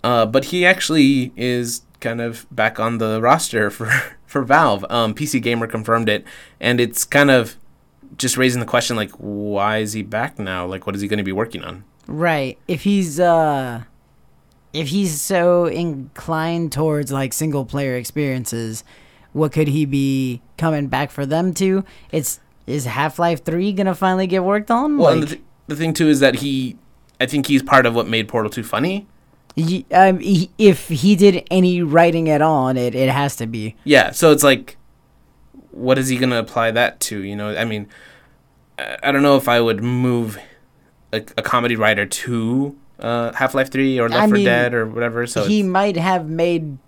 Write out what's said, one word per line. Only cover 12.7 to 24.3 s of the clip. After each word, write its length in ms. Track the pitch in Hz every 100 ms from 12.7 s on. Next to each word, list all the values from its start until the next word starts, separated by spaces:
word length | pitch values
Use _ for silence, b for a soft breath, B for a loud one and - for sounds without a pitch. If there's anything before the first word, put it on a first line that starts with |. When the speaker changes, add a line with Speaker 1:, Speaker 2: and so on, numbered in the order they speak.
| 165
Speaker 2:
he's, 360 | 202 202 175 147
uh, 640 | 175 165 156 139 131 117 117 _ _ _ _ _ _ _ _
if 160 | 151 147
he's 300 | 190 190 147
so 440 | - 185 175 175
inclined 1040 | 170 156 170 139 131 - - 160 160 170 165
towards, 400 | 139 156 147 139
like, 220 | 135 135
single 320 | - 156 143
player 300 | 127 139 139 123
experiences, 840 | 117 151 143 131 117 117 113 110 - b b b b
what 180 | 143 156
could 160 | 156 151
he 180 | 151
be 560 | 143 139 139 135 131 120 - -
coming 300 | 165 151 139
back 240 | 131 143
for 140 | -
them 280 | 139 160 185
to? 280 | 170 190 190 190 b b
It's, 280 | 160 135 - _ _ -
is 180 | 143
Half-Life 580 | 123 113 151 160 170 165
three 300 | - 165 202
gonna 220 | 190 190
finally 320 | 180 190 185
get 160 | 190